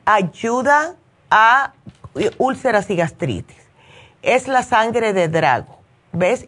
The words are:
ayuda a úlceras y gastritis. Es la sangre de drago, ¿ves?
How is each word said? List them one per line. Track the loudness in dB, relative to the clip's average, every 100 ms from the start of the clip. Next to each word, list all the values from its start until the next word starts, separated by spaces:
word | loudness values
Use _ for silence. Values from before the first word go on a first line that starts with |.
| 0
ayuda | 0 0 -4 -4 -2 2 2 0 -8 _ _ _
a | 4 4 4 0 -8 -20 -20 -12 -6 -4 -2
úlceras | -4 -2 0 0 0
y | -2
gastritis. | -2 -4 -6 -6 -10 -20 _ _ _ -20 -20 _
Es | -2 0 0
la | -2
sangre | 0 0 0 0 -2
de | 0 0
drago, | 0 0 0 -4 -18 _ _ _
¿ves? | -4 -2 -2